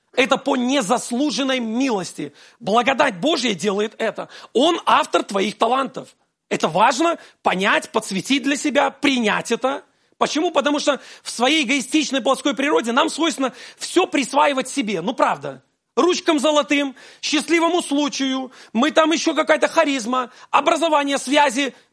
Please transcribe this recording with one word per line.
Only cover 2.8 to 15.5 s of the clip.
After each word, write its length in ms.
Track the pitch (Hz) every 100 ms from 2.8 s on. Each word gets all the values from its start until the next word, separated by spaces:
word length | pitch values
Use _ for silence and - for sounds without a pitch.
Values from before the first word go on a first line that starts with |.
| 254 269 277 175
Божья 340 | 247 330 233
делает 400 | 175 202 196 220 -
это. 300 | 226 190 170 - -
Он 280 | 226 320 339 -
автор 360 | 247 302 170
твоих 360 | - 196 202 -
талантов. 500 | 226 262 254 - 262 _ _ _ -
Это 200 | 196 190
важно 500 | 165 233 254 339 330 - _
понять, 480 | - 185 202 302 -
подсветить 520 | 226 - 202 - 269
для 140 | 269 285
себя, 340 | 302 254 -
принять 600 | - 285 254 208 175 -
это. 320 | 226 262 285 - _ _ -
Почему? 320 | 240 294 349
Потому 280 | 320 269 294
что 220 | - 269 - -
в 80 | -
своей 340 | - 254 320
эгоистичной 580 | 233 285 - 311 269 262
плотской 320 | 262 254 294
природе 380 | 277 277 - 233
нам 160 | 247 311
свойственно 440 | - 330 269 269 - - -
все 300 | - 339 370
присваивать 600 | 302 254 277 302 262 262
себе. 320 | 277 214 180
Ну, 140 | 185
правда. 480 | - 269 156 143